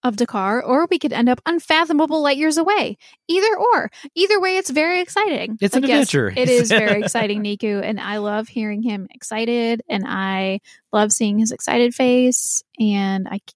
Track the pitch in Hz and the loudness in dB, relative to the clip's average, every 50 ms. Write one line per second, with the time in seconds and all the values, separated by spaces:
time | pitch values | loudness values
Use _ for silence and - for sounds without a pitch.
0 | - 254 214 202 240 - - 208 185 196 214 247 - - 254 285 339 349 370 - | -2 -4 -2 -2 -4 -2 -2 -4 -2 0 -2 -2 0 0 2 2 2 2 0 -2
1 | - 302 - - 233 247 247 - _ 320 339 339 - - 320 311 339 320 330 285 | -2 -2 -2 2 2 2 2 0 _ -4 -4 -4 0 0 2 2 2 2 2 0
2 | 320 302 302 320 294 285 277 269 302 311 302 320 330 359 415 415 294 - 208 _ | 2 2 0 0 2 2 2 2 2 2 2 2 2 2 2 0 0 -2 -6 _
3 | _ - - _ _ - 330 381 381 453 427 - 392 480 466 - - 214 _ - | _ -20 -20 _ _ -2 0 2 2 2 0 2 2 2 2 2 0 -4 _ -14
4 | - 285 _ 330 359 392 427 403 359 370 370 381 381 - 254 302 302 339 359 359 | -20 -12 _ 0 2 2 4 2 2 2 0 0 -2 -2 0 0 0 2 0 -2
5 | 359 349 - 403 427 415 302 - - - 220 220 - 202 - 262 262 269 269 294 | -2 -2 -2 -2 0 0 -2 -4 -4 -8 -6 -2 -2 0 2 2 2 4 2 2
6 | 269 - - 139 117 98 95 - 254 247 254 240 240 220 226 214 214 208 202 208 | 2 2 2 0 0 0 0 0 2 4 4 4 4 4 2 2 4 2 0 0
7 | 208 202 - 233 220 202 208 208 208 208 208 202 - 214 208 202 - - 220 196 | 0 -2 -2 -2 -2 -2 -2 -2 -2 -4 -4 -4 -2 -2 -2 -2 -2 -4 -6 -6
8 | - 196 208 214 208 208 208 214 220 - - 240 220 214 208 208 226 247 208 196 | -6 -6 -6 -4 -4 -4 -4 -4 -6 -6 -6 -6 -6 -4 -4 -4 -4 -4 -4 -6
9 | 185 - _ 247 - - 220 220 226 226 240 240 233 226 233 226 - - - 196 | -8 -12 _ -18 -14 -8 -6 -4 -2 0 0 0 0 0 -2 -4 -4 -6 -4 -4
10 | 190 - - 190 190 190 190 190 190 190 190 202 _ - - _ _ _ - 208 | -4 -4 -4 -4 -2 -2 -2 -2 -2 -2 -4 -4 _ -12 -20 _ _ _ 0 2
11 | 214 214 214 - 233 208 202 214 220 220 - - - - - 240 240 240 240 - | 2 2 2 0 0 0 2 2 0 0 -2 -6 -4 -2 2 2 2 2 2 2
12 | 262 247 247 247 254 254 247 - - - - - - _ _ - 226 214 202 202 | 2 4 4 4 4 2 2 0 -4 -4 -6 -6 -8 _ _ 0 0 0 2 0
13 | 196 196 190 190 185 - - 202 _ - - | 0 0 -2 -2 -4 -6 -8 -10 _ -14 -20